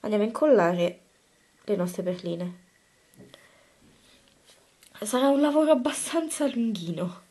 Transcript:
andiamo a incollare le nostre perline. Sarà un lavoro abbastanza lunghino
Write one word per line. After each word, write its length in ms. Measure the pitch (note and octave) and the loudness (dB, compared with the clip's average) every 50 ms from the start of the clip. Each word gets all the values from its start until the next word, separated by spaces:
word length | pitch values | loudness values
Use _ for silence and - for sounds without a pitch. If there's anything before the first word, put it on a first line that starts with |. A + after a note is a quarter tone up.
andiamo 220 | - G#3+ G#3+ G#3 G#3 | -4 -2 0 0 0
a 40 | |
incollare 720 | A3+ A#3 - D4+ D4+ C4+ G#3 F3 E3+ F3+ F3 F3 F3 F3 - _ _ _ _ _ _ _ _ _ _ _ _ _ | 0 0 0 4 6 6 6 6 2 2 0 -2 -2 -4 -8 _ _ _ _ _ _ _ _ _ _ _ _ _
le 120 | - G#3 | -4 -2
nostre 280 | F#3 F3 F3+ F3+ - F3+ | -2 -2 -4 -4 -6 -6
perline. 580 | F3+ F3+ F3+ - F3 E3+ E3+ F3+ F3+ F3+ - _ _ _ _ _ _ _ _ _ _ _ - - - - - - _ _ _ _ _ _ _ _ _ _ _ _ _ - _ _ _ _ _ _ _ - _ _ _ _ _ - - _ - G#3+ | -6 -6 -6 -6 -8 -6 -6 -8 -10 -10 -14 _ _ _ _ _ _ _ _ _ _ _ -20 -20 -20 -20 -20 -20 _ _ _ _ _ _ _ _ _ _ _ _ _ -20 _ _ _ _ _ _ _ -20 _ _ _ _ _ -20 -20 _ -12 -8
Sarà 260 | G#3 - B3 C4 C#4 | -2 0 2 2 4
un 120 | C#4 C#4 | 4 4
lavoro 300 | D4 D4 C#4+ D4+ D#4 D4+ | 4 4 4 4 4 4
abbastanza 760 | D#4 C4 A#3+ D4+ C#4+ - - - - E4 D#4+ D#4 - - D4+ | 4 4 2 -2 -4 -4 -8 -4 -2 -4 -2 -4 -4 -2 -2
lunghino 760 | C4+ B3+ A#3+ A#3 A3+ G#3 F3 E3+ E3+ E3 D#3+ F3+ F3+ - - - _ | -2 0 -2 -2 -2 -2 -4 -6 -8 -6 -4 -6 -6 -8 -12 -20 _